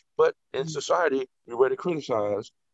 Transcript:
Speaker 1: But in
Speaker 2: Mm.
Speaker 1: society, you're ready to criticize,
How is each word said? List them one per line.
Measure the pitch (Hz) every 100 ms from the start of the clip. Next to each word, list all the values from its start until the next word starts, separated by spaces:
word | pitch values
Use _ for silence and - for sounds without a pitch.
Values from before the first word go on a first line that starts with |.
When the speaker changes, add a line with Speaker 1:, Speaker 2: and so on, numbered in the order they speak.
| _ -
Speaker 1:
But | 233 - _
in | 127 160
Speaker 2:
Mm. |
Speaker 1:
society, | 151 - 165 160 135 131 _ -
you're | 117
ready | 131 131
to |
criticize, | 180 160 131 113 104 101 - _ _